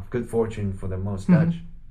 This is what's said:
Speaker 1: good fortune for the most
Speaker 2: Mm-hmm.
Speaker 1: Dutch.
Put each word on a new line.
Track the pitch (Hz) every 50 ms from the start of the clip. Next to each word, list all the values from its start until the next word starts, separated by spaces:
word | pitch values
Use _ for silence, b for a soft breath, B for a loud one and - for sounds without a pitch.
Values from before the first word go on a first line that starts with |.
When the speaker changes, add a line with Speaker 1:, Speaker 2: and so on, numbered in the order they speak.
| - -
Speaker 1:
good | - 123 113 -
fortune | 117 113 110 107 - 104 101 98
for | 95 - 98
the | 95 95
most | 92 95 101 101 95 -
Speaker 2:
Mm-hmm. | - 175 156 165 170
Speaker 1:
Dutch. | 170 - - - - - - -